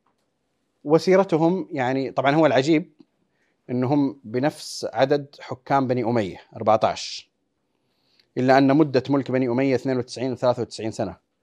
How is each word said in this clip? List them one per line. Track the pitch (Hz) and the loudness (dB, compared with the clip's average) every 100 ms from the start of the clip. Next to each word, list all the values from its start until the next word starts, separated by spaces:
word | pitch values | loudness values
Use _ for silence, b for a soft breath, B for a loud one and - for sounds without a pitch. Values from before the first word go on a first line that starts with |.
| _ _ _ _ _ _ _ _ | _ _ _ _ _ _ _ _
وسيرتهم | 147 160 190 190 190 156 165 185 - | 0 2 4 2 4 2 2 0 -4
يعني، | 151 123 135 131 | -4 -2 -2 -4
طبعا | - 131 | -2 2
هو | 156 151 | 4 4
العجيب | 120 139 156 180 _ _ _ _ _ _ _ - | 4 2 0 0 _ _ _ _ _ _ _ -8
أنهم | 127 127 147 139 - | -4 0 0 0 -4
بنفس | 107 123 147 - - - 110 | -8 -4 -4 -4 -12 -10 -6
عدد | 113 135 147 135 - | 0 0 0 -4 -16
حكام | - 123 - 139 127 | -14 -14 -2 -2 0
بني | 127 | -2
أمية، | 113 120 95 - - 110 | 0 -2 -4 -8 -18 -4
أربعتاش، | 110 110 104 80 - - - _ _ _ _ _ _ _ _ _ _ 131 | 2 2 2 -2 -10 -14 -18 _ _ _ _ _ _ _ _ _ _ -2
إلا | 131 131 | 4 6
أن | 135 147 | 6 4
مدة | 151 127 127 | 2 0 0
ملك | 139 123 | -2 -2
بني | 127 131 | -2 -2
أمية | 120 139 | 0 0
اثنين | 123 135 127 | 0 -2 -4
وتسعين | 120 113 131 | -6 -8 -8
وثلاثة | 113 127 120 | -2 0 0
وتسعين | 110 - 110 | -6 -8 -8
سنة، | 104 98 90 _ _ | -6 -8 -8 _ _